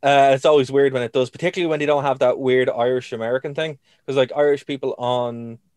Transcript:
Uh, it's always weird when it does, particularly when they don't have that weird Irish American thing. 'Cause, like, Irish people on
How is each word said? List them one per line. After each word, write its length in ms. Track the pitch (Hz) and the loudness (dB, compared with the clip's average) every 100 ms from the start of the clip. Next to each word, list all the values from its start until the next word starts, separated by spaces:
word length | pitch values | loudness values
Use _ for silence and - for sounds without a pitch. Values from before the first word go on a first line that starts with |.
Uh, 300 | 143 139 139 | 4 4 4
it's 100 | 135 | 4
always 260 | 160 151 127 | 4 4 4
weird 220 | 135 139 | 2 2
when 100 | 131 | 0
it 100 | 117 | -2
does, 180 | 135 127 | -2 -2
particularly 380 | - 170 180 170 | -2 -6 -4 -4
when 80 | 151 | -2
they 60 | 147 | 0
don't 160 | 147 | 0
have 140 | 139 135 | 0 0
that 180 | 127 - | 0 0
weird 300 | 131 127 127 | 0 2 0
Irish 440 | 117 120 127 120 | 0 -2 -2 -6
American 420 | 117 113 127 151 | -8 -4 -4 -6
thing. 240 | 143 160 147 _ _ - | -8 -8 -8 _ _ -6
'Cause, 100 | 139 | 0
like, 160 | 127 143 | 0 2
Irish 300 | 147 143 - | 2 0 -2
people 280 | 139 135 - | -6 -6 -6
on 600 | 123 123 120 120 117 117 _ | -4 -2 -4 -8 -14 -16 _